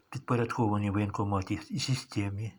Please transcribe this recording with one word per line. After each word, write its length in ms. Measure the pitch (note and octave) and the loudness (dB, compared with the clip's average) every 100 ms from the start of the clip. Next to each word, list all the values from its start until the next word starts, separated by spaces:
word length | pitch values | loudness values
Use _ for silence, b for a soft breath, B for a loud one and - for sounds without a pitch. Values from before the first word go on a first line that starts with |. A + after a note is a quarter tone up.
| - | -12
підпорядковані 800 | C3 - B2 A2+ - A2 G#2 G#2 | -8 0 2 2 2 2 4 2
воєнкоматів 800 | G2+ G#2 G#2 G2+ G2 - G#2 - | 2 0 0 0 0 0 -4 -4
і 60 | C#3+ | -4
системі. 760 | - C3 - - G2+ G2+ A2+ | -2 -2 -2 -2 -2 -2 -6